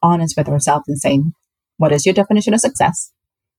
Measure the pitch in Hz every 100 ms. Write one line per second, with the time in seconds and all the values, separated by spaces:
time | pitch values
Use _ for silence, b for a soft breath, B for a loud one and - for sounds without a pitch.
0 | 170 170 165 - 151 143 143 147 - 143
1 | 147 139 156 - _ _ _ - 156 147
2 | 185 190 196 208 208 220 262 - - -
3 | - _ _ _ _